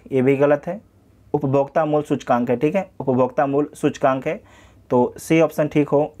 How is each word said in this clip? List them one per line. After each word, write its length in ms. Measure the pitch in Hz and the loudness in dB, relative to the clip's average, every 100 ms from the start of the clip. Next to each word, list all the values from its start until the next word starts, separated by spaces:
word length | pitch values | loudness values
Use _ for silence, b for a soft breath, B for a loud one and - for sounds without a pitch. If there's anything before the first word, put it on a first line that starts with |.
| - | -4
ये 100 | 135 | 0
भी 140 | 127 135 | 2 2
गलत 260 | 143 147 170 | 2 2 -2
है। 140 | 202 - _ _ _ _ | -12 -14 _ _ _ _
उपभोक्ता 500 | 147 139 139 139 165 | -4 0 0 0 -2
मूल्य 220 | 151 151 147 | 0 -2 -2
सूचकांक 440 | 127 - 120 123 | -4 0 -2 0
है, 60 | 120 | 0
ठीक 180 | 151 190 | 0 -2
है, 140 | 180 _ | -4 _
उपभोक्ता 460 | 139 127 127 - 139 | -2 0 0 0 0
मूल्य 300 | 139 147 - | 0 -2 -2
सूचकांक 500 | 151 - 139 131 151 | -4 0 0 0 -4
है, 120 | 190 b b b b _ | -8 b b b b _
तो 240 | 127 123 - | 0 0 -2
सी 220 | - 160 | 0 2
ऑप्शन 280 | 156 - 151 | 2 0 -2
ठीक 200 | 156 143 | 0 2
हो 260 | 143 151 - | 0 0 -4